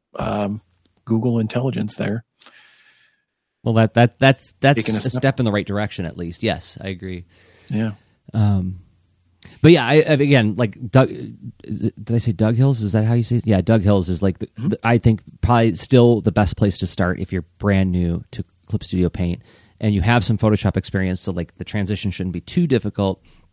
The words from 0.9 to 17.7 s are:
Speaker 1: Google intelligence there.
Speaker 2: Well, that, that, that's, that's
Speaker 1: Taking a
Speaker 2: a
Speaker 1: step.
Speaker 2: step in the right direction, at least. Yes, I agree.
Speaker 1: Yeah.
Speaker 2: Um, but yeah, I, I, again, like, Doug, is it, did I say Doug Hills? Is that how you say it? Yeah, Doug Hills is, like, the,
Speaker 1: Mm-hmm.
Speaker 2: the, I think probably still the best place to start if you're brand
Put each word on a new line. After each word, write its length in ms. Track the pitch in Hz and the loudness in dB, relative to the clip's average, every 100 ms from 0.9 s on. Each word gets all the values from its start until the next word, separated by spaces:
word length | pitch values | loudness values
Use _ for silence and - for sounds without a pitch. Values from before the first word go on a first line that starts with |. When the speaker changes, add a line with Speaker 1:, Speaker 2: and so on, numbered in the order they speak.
| _ - | _ -4
Speaker 1:
Google 340 | 113 120 117 | -2 0 -2
intelligence 560 | 110 123 131 185 208 - | -2 -4 -4 -4 -6 -6
there. 280 | 202 113 - - - - _ _ _ _ _ _ _ _ _ _ | -6 -6 -8 -20 -20 -20 _ _ _ _ _ _ _ _ _ _
Speaker 2:
Well, 120 | 117 113 | -2 2
that, 180 | 110 | 2
that, 260 | 117 117 - | 4 2 4
that's, 340 | 135 131 - - | 2 2 -4 -2
that's 180 | 139 139 | 2 2
Speaker 1:
Taking 120 | - 110 | 0 -2
a 20 | |
Speaker 2:
a 40 | |
Speaker 1:
step. 100 | 131 | -2
Speaker 2:
step 280 | 123 135 131 | -2 -2 0
in 60 | 113 | 0
the 60 | |
right 140 | 101 101 | 0 -2
direction, 400 | 101 104 - 82 | -4 -6 -6 -10
at 120 | - | -8
least. 260 | 85 87 | -10 -6
Yes, 340 | 110 85 - - | -4 -4 -8 -12
I 80 | 98 | -12
agree. 360 | 90 95 90 87 _ _ _ - | -10 -10 -12 -14 _ _ _ -8
Speaker 1:
Yeah. 220 | 104 110 104 _ _ _ | -6 -6 -8 _ _ _
Speaker 2:
Um, 460 | 110 104 98 92 92 - _ _ _ _ _ - - | 0 2 0 -2 -8 -16 _ _ _ _ _ -20 2
but 100 | 151 | 6
yeah, 140 | 170 120 | 6 6
I, 80 | 151 | 2
I, 20 | - | 4
again, 420 | 139 143 139 107 101 | 2 4 4 2 0
like, 200 | 113 - 120 | -2 -4 0
Doug, 180 | 131 131 - 110 113 - - | 2 2 -2 -14 -16 -18 -16
is 180 | - - | -12 -6
it, 200 | 113 - 104 | -6 -6 -4
did 80 | 117 | -2
I 20 | |
say 140 | 120 | 0
Doug 220 | 85 110 117 | 0 2 2
Hills? 260 | 135 120 | 2 2
Is 100 | 104 | 0
that 140 | 110 110 | 0 2
how 80 | |
you 100 | 120 | 2
say 140 | 110 120 | 0 0
it? 100 | 110 | 2
Yeah, 140 | 98 | 2
Doug 200 | 87 110 | 4 2
Hills 280 | 98 101 85 | 4 2 2
is, 120 | 82 | 0
like, 180 | 98 - | -2 -2
the, 80 | - | -8
Speaker 1:
Mm-hmm. 220 | - 143 | -8 -6
Speaker 2:
the, 100 | - | -2
I 140 | 113 120 | 0 2
think 240 | 120 107 - - | 4 0 -4 -4
probably 340 | - 120 113 82 | 0 2 2 0
still 420 | - 127 120 113 | 2 4 6 4
the 100 | 104 | 2
best 260 | 107 101 - | 2 0 0
place 200 | 101 - | -2 0
to 80 | 92 | -4
start 320 | - 90 - | -2 -2 -2
if 120 | 92 | -6
you're 140 | 92 82 - | -6 -8 -4
brand 320 | 101 | 0